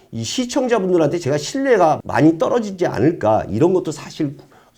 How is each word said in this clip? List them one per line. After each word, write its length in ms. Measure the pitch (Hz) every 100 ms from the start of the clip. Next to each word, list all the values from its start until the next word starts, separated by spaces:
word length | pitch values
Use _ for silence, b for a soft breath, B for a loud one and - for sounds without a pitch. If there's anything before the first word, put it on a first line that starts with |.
| B
이 100 | 117
시청자분들한테 960 | 113 - 247 285 254 226 185 175 151 170
제가 180 | 127 147
신뢰가 640 | - 269 269 220 165 127
많이 340 | 95 101 302 330
떨어지지 480 | - 247 208 190 175
않을까 580 | - 139 170 - 104 -
이런 240 | 101 165
것도 180 | 185 165
사실 460 | 147 - - 147 139 - b b